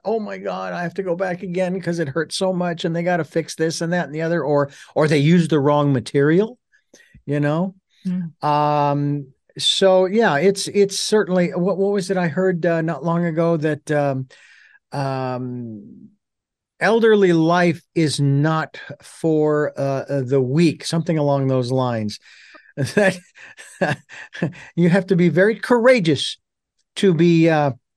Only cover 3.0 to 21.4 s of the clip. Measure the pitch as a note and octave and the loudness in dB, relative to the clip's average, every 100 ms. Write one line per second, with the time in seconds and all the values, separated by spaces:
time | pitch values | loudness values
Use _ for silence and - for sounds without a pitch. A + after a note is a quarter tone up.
3 | F3 F3 D3 E3 D3+ - D#3+ E3 E3 F3 | 0 0 -2 -4 -4 -4 -4 -2 -2 -2
4 | C#3+ D3+ E3 E3+ C#3 C#3+ C#3+ - - - | -4 -4 -2 -2 0 0 0 -6 -8 0
5 | D3+ D3+ D3 F3+ D#3+ D#3 C#3 D3 C#3+ C3 | 2 4 4 4 4 2 2 2 2 0
6 | A#2+ C#3+ C#3+ E3+ A3 B3 _ _ _ _ | 0 0 2 2 0 -4 _ _ _ _
7 | _ - - D3 D3 D#3 F#3+ - _ _ | _ -18 -6 -2 0 0 -2 -8 _ _
8 | F#3 F3+ E3+ - D3+ D3 D3 D3 C#3+ C#3+ | -6 -6 -6 -6 -2 0 2 2 0 0
9 | C#3+ C#3+ C3 _ _ - - - F#3+ F#3 | -2 -4 -8 _ _ -6 -4 2 4 4
10 | F#3 G#3+ A3 C#3+ F#3 G3 - G3+ G3 - | 2 2 2 2 2 0 -2 0 0 0
11 | - G#3+ F3+ F3+ F3 F3 F3 E3+ G3 G3+ | 0 0 2 0 0 -2 -2 0 -2 -2
12 | F#3 F#3 F3 D#3+ F#3 F3 E3+ E3 D#3+ D3 | -2 -2 -2 0 -2 0 0 0 -2 -4
13 | E3 E3+ E3+ D#3 E3+ E3 D3+ D3+ - D3 | -2 -2 -2 0 0 0 -2 -4 -2 -2
14 | C#3+ C3 C3 - - - _ _ _ C#3 | 0 -2 -8 -16 -20 -20 _ _ _ -6
15 | C3+ C3+ B2+ B2+ B2+ B2 A#2 G#2+ - C3 | -6 -4 -6 -6 -8 -10 -12 -14 -18 -20
16 | - _ _ _ _ _ _ - F3+ A3+ | -20 _ _ _ _ _ _ -4 0 4
17 | A3+ G#3+ F#3+ E3 D#3+ F3 F3 E3+ _ - | 4 4 4 4 2 2 2 0 _ -2
18 | D#3 - C#3+ C#3 D3+ D#3+ D3+ - - - | -2 0 0 2 0 -2 -4 -12 -18 -20
19 | - - E3 D#3 D3+ D3+ D3 - C#3 C3+ | -20 -6 0 2 2 0 -2 -4 -4 -4
20 | - C#3+ B2 C#3 B2+ D3 E3+ - - E3+ | -4 -4 0 0 0 2 2 0 -4 -4
21 | E3 D#3+ C#3+ C#3 | -2 0 0 0